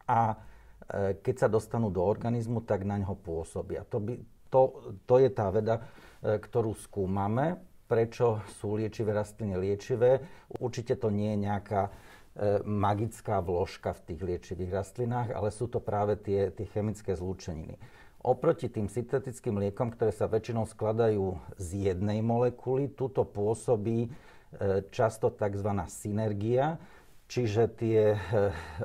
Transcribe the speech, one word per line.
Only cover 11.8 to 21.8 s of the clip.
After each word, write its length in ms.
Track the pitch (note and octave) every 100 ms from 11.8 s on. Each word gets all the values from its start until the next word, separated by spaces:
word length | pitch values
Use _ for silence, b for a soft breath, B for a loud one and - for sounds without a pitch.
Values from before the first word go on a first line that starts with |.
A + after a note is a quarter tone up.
| G2 B B B B -
e, 240 | G#2 G2+ -
magická 720 | G#2 G2+ G#2 A2+ - - G2
vložka 560 | F2 F2 F#2+ - - F2
v 60 | -
tých 100 | E2+ F#2
liečivých 460 | F2 - F2+ F2+ F#2+
rastlinách, 480 | G2 - A#2+ B2 A#2
ale 220 | - G#2+
sú 180 | - A#2+
to 80 | A2+
práve 400 | - G2+ G#2 G#2
tie, 320 | - G2 F#2+
tie 160 | - F#2+
chemické 480 | G#2+ G#2+ G2+ - F2
zlúčeniny. 640 | F#2 F#2 - D#2+ - - B B B B -
Oproti 420 | B2+ E3 - A#2+
tým 240 | A2+ G2
syntetickým 640 | A#2+ A#2 - C3 A2+ B2 G2+
liekom, 380 | G2+ - A#2+
ktoré 180 | - A2
sa 160 | - G2+
väčšinou 400 | A2 A#2 A#2 G#2+
skladajú 720 | - A2 A2 A2+ G#2 F#2+ E2+ - -
z 380 | F2 G2